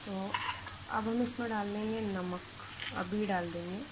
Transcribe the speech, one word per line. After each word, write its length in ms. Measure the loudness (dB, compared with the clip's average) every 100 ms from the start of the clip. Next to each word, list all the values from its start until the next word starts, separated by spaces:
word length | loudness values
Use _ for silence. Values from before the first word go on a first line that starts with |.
तो 80 | -4 -2 0 0 -2 -4 -6 -8 0
अब 180 | 2 4
हम 140 | 4
इसमें 260 | 4 4 2
डाल 220 | 2 0
देंगे 280 | 0 0 2
नमक। 400 | 0 0 0 -2 -6 -8 -8 -4 -2 -2
अभी 280 | 0 2 4
डाल 240 | 2 2
देंगे 260 | -2 -4 -4 -6